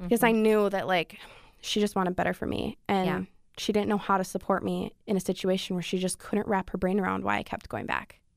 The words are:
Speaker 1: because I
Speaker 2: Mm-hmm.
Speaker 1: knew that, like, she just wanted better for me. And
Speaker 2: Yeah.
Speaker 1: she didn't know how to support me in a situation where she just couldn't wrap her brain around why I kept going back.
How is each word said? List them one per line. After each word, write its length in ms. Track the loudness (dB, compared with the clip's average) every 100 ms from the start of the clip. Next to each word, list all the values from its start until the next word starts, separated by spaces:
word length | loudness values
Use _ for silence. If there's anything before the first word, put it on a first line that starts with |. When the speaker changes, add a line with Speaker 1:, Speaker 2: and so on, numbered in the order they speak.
Speaker 1:
because 220 | 0 4
I 80 | 6
Speaker 2:
Mm-hmm. 100 | 6
Speaker 1:
knew 280 | 6 4 4
that, 160 | 0 0
like, 320 | 0 0 -10 -20 -20 -20 _
she 180 | -4 0
just 160 | 2 2
wanted 200 | 0 0
better 180 | -2
for 140 | -2 -4
me. 300 | -4 -6 -8 -2
And 160 | 0 2
Speaker 2:
Yeah. 140 | -2 -6 -14 _ -6
Speaker 1:
she 140 | 0
didn't 160 | 0 2
know 100 | 0
how 180 | 2 0
to 60 |
support 400 | 0 -6 0 0
me 300 | 0 -4 -6 -10 -2
in 100 | 0
a 40 |
situation 540 | 0 0 0 0 0 -4
where 80 |
she 160 | -2 -2
just 180 | -2 -4
couldn't 300 | -2 -2 0
wrap 240 | -2 -2
her 60 | -2
brain 200 | 0 2
around 240 | 0 -2
why 140 | 0 -2
I 60 |
kept 260 | -2 -10 -8
going 160 | -8 -4
back. 340 | -4 -4 -20 _